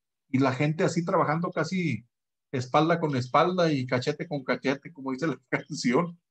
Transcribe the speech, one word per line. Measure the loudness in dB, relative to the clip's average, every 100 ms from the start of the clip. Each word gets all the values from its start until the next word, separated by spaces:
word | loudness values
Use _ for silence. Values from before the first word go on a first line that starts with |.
| _ _ _
Y | 0
la | 2
gente | 2 0 0
así | 0 0
trabajando | 0 2 2 0 -2
casi | -4 -4 -2 -2 -2 -8 _ _ _ _
espalda | -6 0 2 4 2
con | 0 -2
espalda | 0 2 2 2 2
y | 0 0
cachete | -2 -2 -4 -6
con | -6
cachete, | -2 -2 0 -2 -4
como | -10 -8
dice | -4 -4
la | -4
<laughs> | _
canción. | -6 -6 -4 2 2 2 -4 _